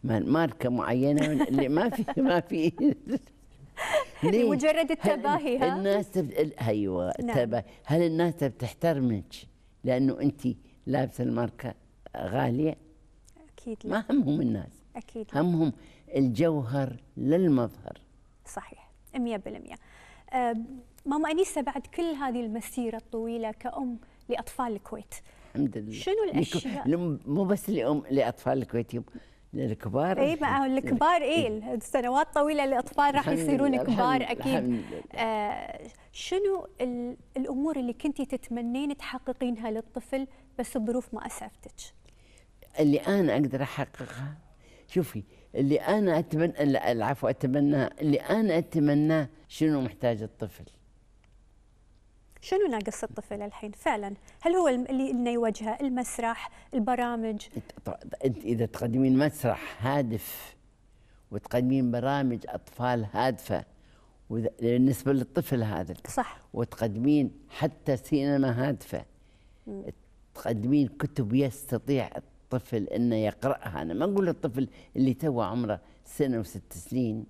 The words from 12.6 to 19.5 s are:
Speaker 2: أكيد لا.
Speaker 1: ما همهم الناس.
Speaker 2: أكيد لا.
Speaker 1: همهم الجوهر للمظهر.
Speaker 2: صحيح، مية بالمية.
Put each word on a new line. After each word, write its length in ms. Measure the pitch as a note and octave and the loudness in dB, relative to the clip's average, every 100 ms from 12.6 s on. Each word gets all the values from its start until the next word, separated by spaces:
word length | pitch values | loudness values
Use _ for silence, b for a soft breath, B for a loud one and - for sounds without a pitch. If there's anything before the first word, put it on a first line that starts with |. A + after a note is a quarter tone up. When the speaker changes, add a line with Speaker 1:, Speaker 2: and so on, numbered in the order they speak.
| D#3 - - - - _ - - - | 0 -2 -14 -20 -20 _ -20 -20 -20
Speaker 2:
أكيد 260 | - - A3 | -16 -12 -10
لا. 60 | - | -4
Speaker 1:
ما 140 | G3+ - | -4 0
همهم 300 | C#4+ D3+ D3+ | 2 2 2
الناس. 320 | B2+ G#2 - - - - | 0 -2 -6 -16 -18 -16
Speaker 2:
أكيد 300 | - A#2 G#2+ | -14 -12 -6
لا. 60 | C#3 | 0
Speaker 1:
همهم 320 | F3 E3+ D#3+ - B B B - | 2 4 2 0 B B B 2
الجوهر 800 | C3 G#2+ E3 D3+ A#2 C#3 C3 B2 - - | 2 4 2 2 0 -2 -2 -6 -16 -4
للمظهر. 840 | B2 E3 F#3 C3+ A#2 - - - - - - _ - | 2 4 6 4 2 -4 -16 -16 -20 -20 -20 _ -14
Speaker 2:
صحيح، 440 | - - - - - - C4+ | -14 -14 -20 -20 -20 -12 -4
مية 180 | A#3 A3 | -4 -4
بالمية. 380 | - | -8